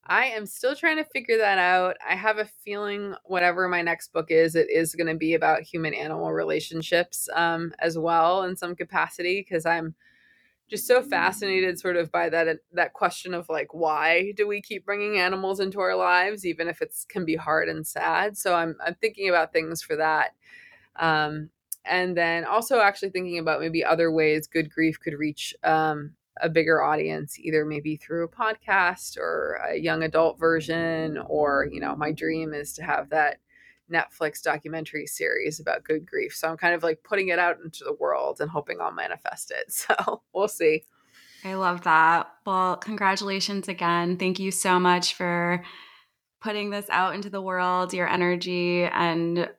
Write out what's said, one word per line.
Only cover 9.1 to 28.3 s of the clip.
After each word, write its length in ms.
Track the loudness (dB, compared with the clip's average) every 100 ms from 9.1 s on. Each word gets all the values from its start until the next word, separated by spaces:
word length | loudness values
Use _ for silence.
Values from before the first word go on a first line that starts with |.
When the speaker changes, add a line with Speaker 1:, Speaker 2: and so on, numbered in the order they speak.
| -4 -2 -2
Speaker 1:
'cause 200 | -2 -2
I'm 300 | 0 0 -2 -10 _ _ _ _ _ _ _
just 200 | -8 2
so 140 | 2
fascinated 760 | 4 0 0 0 -2 0 0 -2
sort 180 | -2 0
of 140 | 0
by 180 | 0 0
that, 280 | 2 0 -2 _
that 220 | -2 -2
question 380 | 0 -2 -2 -8
of, 160 | -8 -4
like, 240 | -6 -6
why 600 | -2 0 2 4 4 2
do 160 | -2 -2
we 120 | -2
keep 240 | -6 -12
bringing 340 | -6 -4 0 2
animals 420 | 2 0 -2 -2
into 180 | -2 0
our 160 | 0
lives, 500 | 2 4 4 4 -2
even 220 | -6 -2 -4
if 160 | -4
it's, 220 | -6 -8
can 200 | -8 -6
be 120 | -2 -2
hard 320 | 0 0 0
and 180 | -4 -8
sad? 500 | -4 0 0 0 -2
So 200 | 0 0
I'm, 180 | 0 -4
I'm 120 | -8 -2
thinking 320 | -4 -2 2
about 240 | 2 2
things 300 | 0 -2 -8
for 120 | -6
that. 400 | 0 2 2 0 _ _ -20 -20 -20 _ -2
Um, 540 | 2 2 0 -4 -10 _ _ -14
and 320 | -2 0 0 0
then 280 | 0 0
also 360 | 0 0 2 4
actually 300 | 4 2 -4
thinking 280 | -4 -4 -2
about 220 | 0 0
maybe 240 | 0 0
other 260 | 2 4 4
ways 380 | 4 2 2 0
Good 240 | -2 -2
Grief 260 | 0 0 0
could 160 | -8
reach, 400 | -4 -6 -6 -12 -4
um, 540 | 2 2 2 -2 -8 -16 _ -4
a 80 | 0
bigger 340 | 2 4 4
audience, 560 | 4 2 0 -4 -8 -10
either 240 | -2 0
maybe 320 | 0 -4 -6
through 300 | -8 -6 -6
a 40 |
podcast 880 | -6